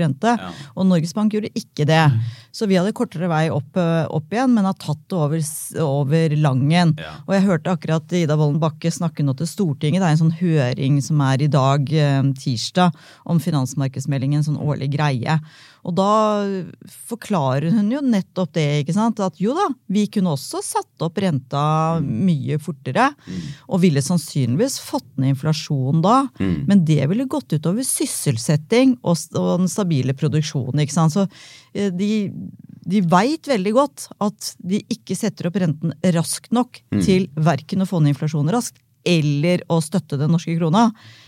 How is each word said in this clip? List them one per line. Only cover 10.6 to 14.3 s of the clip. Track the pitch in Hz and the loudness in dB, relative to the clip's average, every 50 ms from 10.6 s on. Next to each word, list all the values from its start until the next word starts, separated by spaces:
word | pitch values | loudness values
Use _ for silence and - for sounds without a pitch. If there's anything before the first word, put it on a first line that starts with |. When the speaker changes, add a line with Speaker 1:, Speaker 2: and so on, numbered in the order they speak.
| 131 123 131 135 143 135 147 143 | 2 0 0 -2 0 2 2 0
Speaker 1:
som | 131 - 160 147 | 0 0 0 0
er | 139 131 135 127 147 | 2 2 2 2 2
i | 151 | 2
dag, | 139 143 131 135 139 147 139 123 151 | 2 2 4 4 2 2 0 0 2
eh, | 160 147 143 139 139 135 139 135 | 2 2 2 2 2 2 0 0
tirsdag, | 135 - 151 123 110 - - - 185 180 175 165 - - - - - _ - | -2 -4 -4 -4 -4 -6 -4 0 2 2 2 2 -2 -8 -20 -20 -16 _ -2
om | 170 165 | -2 0
finansmarkedsmeldingen, | 156 180 160 147 131 127 - - 135 135 131 131 135 - 139 139 131 139 | 0 0 0 0 -2 -2 -2 -4 -4 -4 -4 -6 -4 -4 -2 -2 0 0